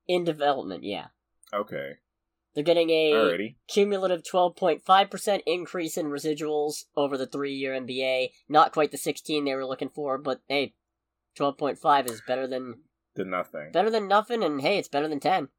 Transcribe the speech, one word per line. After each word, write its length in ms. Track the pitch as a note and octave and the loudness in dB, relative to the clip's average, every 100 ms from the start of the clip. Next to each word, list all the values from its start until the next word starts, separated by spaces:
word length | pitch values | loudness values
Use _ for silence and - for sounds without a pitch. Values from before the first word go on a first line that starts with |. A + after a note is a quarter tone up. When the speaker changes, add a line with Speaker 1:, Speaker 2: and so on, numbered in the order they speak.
| - | -4
Speaker 1:
In 160 | F3+ | -2
development, 580 | E3+ D#3 C#3+ C3+ F#2 F2 | -2 0 0 0 -4 -10
yeah. 240 | E2 F#2 - _ _ _ _ | -6 -8 -10 _ _ _ _
Speaker 2:
Okay. 440 | G#2 G#2 D2 C#2 D2 _ _ _ _ _ - | -6 -6 -8 -10 -12 _ _ _ _ _ -4
Speaker 1:
They're 80 | |
getting 260 | D3+ E3+ E3 | 2 4 4
a 220 | D#3+ D#3 | 4 4
Speaker 2:
Alrighty. 420 | D3 F#2+ F2 G#2+ - - | 4 2 0 -4 -10 -4
Speaker 1:
cumulative 560 | - G3+ G3 F#3 F3 - | 2 2 2 0 -2 0
twelve 280 | F#3+ F3+ E3+ | 2 2 2
point 260 | F#3 D#3 | 0 0
five 260 | - F#3+ G3 | 4 4 4
percent 360 | F#3+ - G3 - | -2 -2 -2 0
increase 500 | F3 E3+ F#3 E3 F3+ | -4 -4 -6 -6 -4
in 100 | D#3 | -4
residuals 800 | C#3+ D#3 D3+ D#3 D3+ D3 D3 - - | -4 -4 -4 -2 -2 -2 -4 -8 -2
over 200 | C#3+ C#3 | -2 -2
the 100 | B2+ | -6
three-year 440 | C#3+ C#3 C#3 C3+ | -6 -6 -4 -4
N 120 | C3 B2 | -4 -6
B 160 | B2+ | -4
A. 300 | C3 C3 B2+ - - | 0 0 -2 -6 4
Not 240 | D3 D#3+ | 6 6
quite 180 | - D3 | 4 0
the 80 | C3+ | 0
sixteen 460 | - C#3+ - D3+ | -6 -6 -4 -2
they 100 | C#3+ | -2
were 100 | C3+ C3 | -4 -4
looking 240 | C3 C3+ | -6 -6
for, 280 | - C#3+ C3+ | -6 -4 -4
but 220 | C#3+ B2+ - | -4 -6 -2
hey, 260 | C#3 C3 - _ _ _ _ _ - | -2 -2 -6 _ _ _ _ _ -2
twelve 200 | C#3+ C#3 | -2 0
point 200 | C#3+ - | -4 0
five 280 | D#3+ C#3+ B2 | 4 4 2
is 140 | A2 - | -6 -4
better 220 | B2+ C3 | -2 -2
than 320 | C3 B2+ A#2 _ _ _ | -6 -8 -12 _ _ _
Speaker 2:
Than 160 | - F#2+ | -8 -4
nothing. 400 | F2+ F2 D#2+ D2 | -2 -4 -8 -4
Speaker 1:
better 180 | E3 G#3 | 0 2
than 180 | A3 G3 | 0 2
nothing, 340 | G3+ G#3+ A#3+ | 2 2 -2
and 180 | F3+ D3 | -2 0
hey, 160 | C#3+ G3 | 0 0
it's 100 | C#3 | 0
better 180 | C#3+ D3+ | -2 -2
than 140 | D3 | -2
ten 280 | D3 F#3 C3+ | 0 0 -2